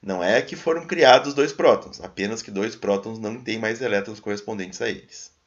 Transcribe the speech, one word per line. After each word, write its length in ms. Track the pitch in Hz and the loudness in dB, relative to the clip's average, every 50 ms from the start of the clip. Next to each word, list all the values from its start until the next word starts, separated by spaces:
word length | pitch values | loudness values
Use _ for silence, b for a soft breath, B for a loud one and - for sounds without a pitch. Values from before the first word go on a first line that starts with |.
| - | -4
Não 180 | 98 95 92 | -4 -4 -2
é 200 | 87 90 107 127 | 2 2 2 2
que 160 | 135 - - 156 | 2 -2 -10 -6
foram 280 | - 165 160 165 165 | -2 -2 -2 -2 -2
criados 480 | - 185 165 151 131 131 - 135 143 143 | -6 0 4 8 8 8 8 8 2 0
dois 200 | 143 139 151 - | 0 0 0 0
prótons, 480 | - 139 131 113 98 - 90 82 - | 2 4 4 4 4 2 -10 -18 -16
apenas 400 | 82 90 - - 95 101 113 110 | -16 -16 -6 -4 -4 -4 -4 -6
que 100 | - - | -10 -8
dois 240 | 104 98 101 113 110 | -4 -4 -4 -4 -4
prótons 440 | - - 101 101 98 98 110 113 110 | -6 -2 0 0 0 -2 -8 -12 -8
não 220 | 110 104 113 123 | -8 -8 -8 -8
têm 160 | 127 117 110 113 | -8 -6 -6 -4
mais 240 | 113 110 113 117 | -2 -4 -4 -2
elétrons 380 | 131 120 104 101 98 113 107 104 | -4 -2 -2 -2 -2 -4 -12 -12
correspondentes 640 | - 104 104 104 - - 113 101 95 90 98 - | -8 -8 -8 -8 -6 -10 -8 -8 -8 -10 -8 -6
a 80 | 117 117 | -6 -6
eles. 420 | 98 98 - _ - - - - _ _ _ | -6 -8 -12 _ -20 -20 -20 -20 _ _ _